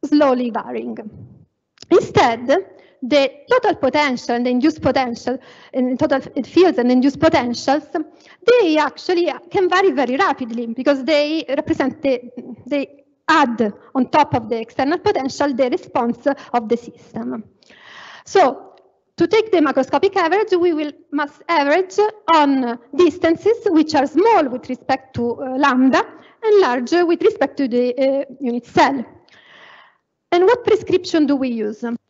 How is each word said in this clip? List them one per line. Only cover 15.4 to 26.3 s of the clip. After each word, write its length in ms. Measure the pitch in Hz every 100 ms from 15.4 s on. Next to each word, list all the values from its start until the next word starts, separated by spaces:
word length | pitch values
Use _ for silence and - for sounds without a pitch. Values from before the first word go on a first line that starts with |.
| 294
the 160 | 247 262
response 580 | 330 - 294 233 240 285 285 -
of 160 | 240 220
the 80 | 240
system. 680 | - - - - 233 117 - _ _ - - - - - -
So 500 | 392 302 - - _ _ _ _ -
to 120 | 339
take 220 | 453 440
the 60 | 359
macroscopic 580 | 302 294 262 285 392 392
average, 340 | 330 381 427 359
we 140 | 349
will 180 | 311 302 285 _
must 280 | 285 294 - -
average 500 | 339 285 320 370 - 427 440 -
on 460 | 330 294 269 247 240 _
distances 680 | 277 349 - 330 339 392 466 427
which 280 | 320 311 302
are 120 | 269
small 420 | 285 427 427 285
with 180 | 247 -
respect 480 | 254 - 262 - -
to, 260 | 240 233
uh, 160 | 269 262
lambda 460 | 285 254 262 311 453 - -